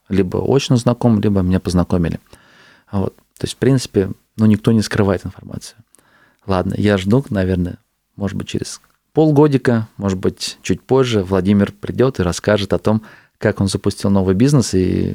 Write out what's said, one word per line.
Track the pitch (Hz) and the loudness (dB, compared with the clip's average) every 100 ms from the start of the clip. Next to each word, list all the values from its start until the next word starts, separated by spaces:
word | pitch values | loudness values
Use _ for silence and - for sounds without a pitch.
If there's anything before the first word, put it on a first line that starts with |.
| - | -6
либо | 95 92 95 | -2 0 -2
очно | - 135 - 127 | 0 0 2 0
знаком, | 120 120 123 107 | 0 0 2 2
либо | 107 98 | 2 0
меня | 90 92 | 0 0
познакомили. | - 87 85 92 82 82 _ - _ _ _ _ _ | 0 -2 0 0 -2 -4 _ -20 _ _ _ _ _
Вот. | 101 95 | -6 -6
То | - _ - | -8 _ -12
есть, | - | -10
в | - | -2
принципе, | 123 135 - 104 95 - _ - | 0 0 0 -2 -2 -4 _ 0
ну, | 107 | 2
никто | 104 - | 2 2
не | 113 | 0
скрывает | 98 - 101 90 92 | 0 0 0 0 -4
информацию. | - - - - - _ _ _ _ _ _ - | -14 -14 -14 -16 -20 _ _ _ _ _ _ -4
Ладно, | 92 95 98 | -2 -2 0
я | 104 101 | 0 0
жду, | 95 123 139 | 2 0 0
наверное, | 101 92 90 87 - _ _ _ - | -2 0 0 -2 -6 _ _ _ -10
может | 98 98 | -8 -8
быть, | 98 | -8
через | - - - _ _ _ | -8 -8 -14 _ _ _
полгодика, | - 160 143 151 135 - 117 110 - | 0 2 4 4 2 0 0 -2 -6
может | 101 95 | -4 -2
быть, | 95 - - - | -4 -6 -12 -10
чуть | - 92 | -6 -4
позже | - 131 127 107 | 0 0 2 0
Владимир | 90 98 90 104 101 | 0 0 2 2 2
придёт | - - 95 131 - | -4 -8 -2 -2 0
и | |
расскажет | 87 - - 104 98 | -4 -2 0 0 0
о | 87 | -2
том, | - 110 - - _ - | 0 -2 -4 -20 _ -4
как | 107 101 | -2 0
он | 98 | -2
запустил | 98 101 - - | -2 -4 -4 0
новый | 98 92 | 0 2
бизнес | 95 135 147 104 | 2 4 2 2
и | 95 92 92 92 | 0 0 0 -2